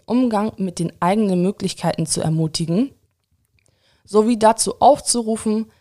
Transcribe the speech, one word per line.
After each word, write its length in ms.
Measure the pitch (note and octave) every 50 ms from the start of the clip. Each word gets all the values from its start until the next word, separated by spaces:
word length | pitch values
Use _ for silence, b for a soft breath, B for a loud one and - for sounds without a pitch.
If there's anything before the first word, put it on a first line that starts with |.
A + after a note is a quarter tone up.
| _
Umgang 460 | - A3+ B3 C4 A#3+ G#3+ G3+ G#3+ A3 G#3+
mit 200 | - F#3+ F3+ F3
den 160 | - E3+ - - -
eigenen 420 | F3 F3 G3+ A3 G#3+ G3 F#3 F3
Möglichkeiten 640 | F3 F#3+ G#3 - G3 F3+ - - - E3+ - - E3
zu 160 | - - -
ermutigen, 680 | - D#3+ D#3+ D#3+ D#3+ D#3 - - E3+ D#3 E3+ G#3 C4+ C4+ - _ _ _ _ _ _ _ _ _ _ _ _ _ _ _ _ _ _ _ _ _ _
sowie 320 | - G3 G#3+ G#3+ A#3 A#3+
dazu 420 | G#3 A3 G#3+ A3+ - - G3 - -
aufzurufen, 920 | - B3 C#4+ C#4 - - - A#3+ A3+ A3 A3+ G#3+ - A3 G#3+ A3 A3 b b b